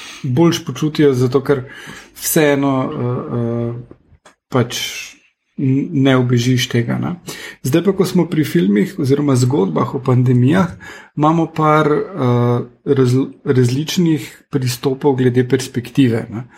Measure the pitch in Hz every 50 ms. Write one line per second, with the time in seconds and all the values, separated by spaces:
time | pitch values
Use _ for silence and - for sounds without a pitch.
0 | - - - - - 131 123 151 170 170 170 - - - 127 - 156 151 151 -
1 | 151 143 131 123 127 123 127 135 131 - 143 127 123 - - - - - - -
2 | - - _ - - - - 170 151 143 143 139 139 139 135 131 131 - 151 143
3 | 123 123 123 139 - - 123 117 117 117 117 117 117 117 117 123 123 - - -
4 | _ _ - _ _ - _ _ _ _ - 127 113 123 - - - - - -
5 | - - - _ _ _ _ _ _ _ _ - 143 131 131 139 - 180 170 139
6 | 135 139 131 127 123 123 127 117 117 127 127 123 - - - 120 117 127 131 123
7 | 123 151 175 - - - - - - - - - - 135 143 170 170 202 190 202
8 | 180 - - 175 165 165 - 156 139 - - 170 180 202 202 208 185 - - -
9 | 143 127 143 143 147 143 131 123 127 123 139 170 196 180 156 147 131 123 - 135
10 | 123 131 123 127 123 127 123 123 123 135 175 190 180 - - - - - - -
11 | - - _ 147 151 156 165 165 160 156 - - 156 151 151 156 151 147 147 143
12 | - - 196 - 131 123 120 120 120 120 120 120 123 - - _ - - 139 131
13 | 131 123 127 131 143 - - - - - 123 127 123 120 127 143 156 - - 185
14 | 175 165 156 131 - - - - _ _ - 139 127 123 - - - 139 131 135
15 | - 147 131 127 127 127 123 127 123 123 139 127 131 - - 123 120 - - 147
16 | 135 117 113 113 - - 101 113 123 - -